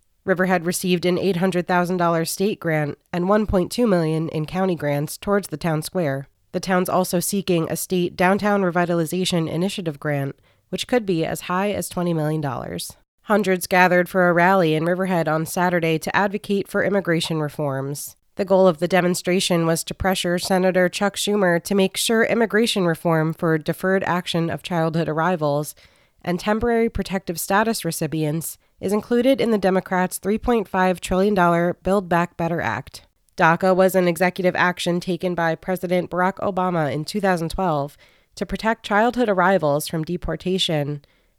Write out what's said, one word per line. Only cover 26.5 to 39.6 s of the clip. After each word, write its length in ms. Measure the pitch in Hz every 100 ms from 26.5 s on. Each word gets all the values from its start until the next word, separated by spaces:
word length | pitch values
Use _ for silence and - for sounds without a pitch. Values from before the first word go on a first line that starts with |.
| 214 240 233 226
protective 500 | - - 190 - 170
status 460 | - 196 220 220 165
recipients 720 | 160 156 160 151 160 - - _ _
is 100 | 190
included 480 | 208 - 240 247 269
in 120 | 233
the 60 | 220
Democrats' 600 | 185 185 - 185 185 -
three 200 | 185 220
point 300 | - 233 185
five 320 | 190 185 175
trillion 340 | - 185 202
dollar 440 | 208 175 170 175 -
Build 280 | - 202 180
Back 260 | 170 175 -
Better 240 | 165 165
Act. 440 | 101 107 - - _ _ _ -
daca 360 | 170 165 190
was 220 | 185 190 185
an 100 | 180
executive 480 | 170 180 180 180 160
action 420 | 175 175 180 175
taken 340 | 185 170 185
by 220 | 170 165 165
President 560 | - 180 180 180 170
Barack 240 | 170 180 190
Obama 540 | 202 185 185 175 151
in 120 | 127 151
two 160 | 208
thousand 300 | 190 175 165
twelve 440 | - 185 151 143 - - _ _ -
to 100 | 196
protect 400 | 196 220 226 -
childhood 440 | 208 233 233 240
arrivals 580 | 185 180 190